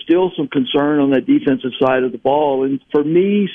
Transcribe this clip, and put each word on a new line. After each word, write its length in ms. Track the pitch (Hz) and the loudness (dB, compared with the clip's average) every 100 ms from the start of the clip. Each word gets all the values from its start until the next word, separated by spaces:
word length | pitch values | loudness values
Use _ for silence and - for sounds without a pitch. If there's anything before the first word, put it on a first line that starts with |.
still 260 | - 170 185 170 | 0 2 2 -2
some 100 | 143 | -4
concern 520 | 143 127 143 147 151 | -2 -2 0 0 0
on 100 | 139 | 2
that 160 | 131 120 | 0 2
defensive 460 | 147 147 131 127 - | 0 2 -2 -4 -2
side 220 | 131 127 | 0 2
of 80 | 127 | -2
the 60 | 120 | -2
ball. 440 | 135 143 151 131 | -2 0 0 0
And 140 | 135 139 - | -2 -4 -2
for 100 | 147 | -2
me, 460 | 147 170 196 202 190 | 2 2 2 0 -2